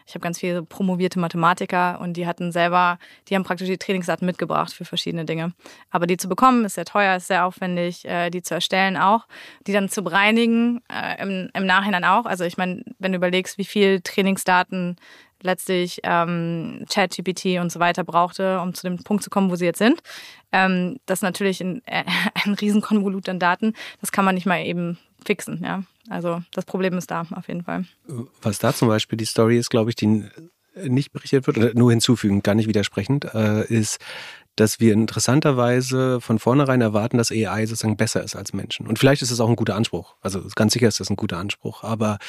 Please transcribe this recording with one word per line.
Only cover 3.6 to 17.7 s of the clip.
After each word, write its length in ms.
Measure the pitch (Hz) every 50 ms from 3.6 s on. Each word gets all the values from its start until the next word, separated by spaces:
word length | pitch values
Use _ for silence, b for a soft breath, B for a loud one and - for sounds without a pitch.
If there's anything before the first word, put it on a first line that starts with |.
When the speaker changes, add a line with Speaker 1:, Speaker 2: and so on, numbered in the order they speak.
| 190
Speaker 1:
die 120 | 185 190 175
Trainingsdaten 480 | - - 196 185 170 180 165 - 180
mitgebracht 480 | 180 170 - 175 160 156 156 165 170 -
für 100 | - 175
verschiedene 400 | - - 175 - 170 170 165 160
Dinge. 300 | 156 160 160 165 175 B B B B B B B B
Aber 160 | - 175 175
die 120 | 175 185 175
zu 100 | - 185
bekommen 380 | 185 - 247 262 247 240 220
ist 80 | 190 -
sehr 100 | 180 170
teuer, 320 | - - 208 202 190 185
ist 120 | 180 180 -
sehr 180 | 190 170 180
aufwendig, 580 | 185 180 - 190 180 180 175 175 175 180 - -
äh, 240 | - 180 175 175 175
die 140 | 175 180
zu 100 | - -
erstellen 460 | 160 180 - - 190 185 190 190 185 143
auch, 260 | 175 190 214 226 - B B B B B B B -
die 60 | 196
dann 160 | 196 208 196 190
zu 160 | - 214 180
bereinigen, 800 | 175 165 196 202 214 226 226 233 226 233 233 233 240 240 233 - -
äh, 300 | - - - 165 - -
im, 260 | - 196 190 185 180 - -
im 100 | 190 196
Nachhinein 400 | 185 180 196 196 208 190 180 170
auch. 220 | 175 190 226 233
Also 180 | 208 170 180 226
ich 140 | 175 - -
meine, 240 | 180 180 180 - - - - -
wenn 140 | 190 190
du 40 | 185
überlegst, 400 | 175 180 180 180 185 185 - -
wie 80 | - 196
viel 380 | - - 208 196 190 190 185
Trainingsdaten 920 | - - - 214 190 196 190 - - 190 180 180 180 - 190 185 175 175 175 B B B B B B B B _
letztlich, 600 | - 185 185 - - - 185 180 180 175 - -
ähm, 840 | - 180 175 170 170 170 175 170 165 170 170 165 156 - - - - -
Chat 220 | - 208 190 180 -
G 60 | -
P 100 | 175 190
T 280 | 180 - - 185 180 175
und 120 | 175 170